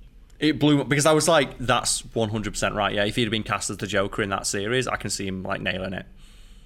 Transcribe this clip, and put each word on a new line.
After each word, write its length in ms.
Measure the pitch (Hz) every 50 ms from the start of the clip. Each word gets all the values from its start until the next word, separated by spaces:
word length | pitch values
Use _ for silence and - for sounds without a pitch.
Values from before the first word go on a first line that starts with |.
| - - - - - - - -
It 200 | 147 151 147 120
blew, 240 | 139 151 147 143 135
because 220 | - 147 143 147 160
I 60 | 156
was 140 | 156 151 175
like, 300 | 165 156 135 127 - -
"That's 440 | 123 117 123 117 - - - - - - -
one 160 | 120 113 107
hundred 220 | 107 110 101 104 -
percent 220 | - 107 98 101
right." 180 | 104 101 98 104
Yeah, 120 | 104 101
if 100 | 104 -
he'd 80 | 127 120
have 80 | 107
been 120 | 107 110 104
cast 260 | - 104 98 - -
as 60 | 107 92
the 100 | 113 98
Joker 340 | 104 98 98 101 - -
in 80 | 110 98
that 160 | 98 - -
series, 420 | - - 101 98 110 123 131 127 -
I 80 | 104 -
can 120 | - 104
see 160 | - - 101 95
him, 140 | 95 92 92
like, 180 | 98 98 -
nailing 320 | 101 95 92 92 92 95 95
it. 120 | 92 - - - - - - - - - - - - -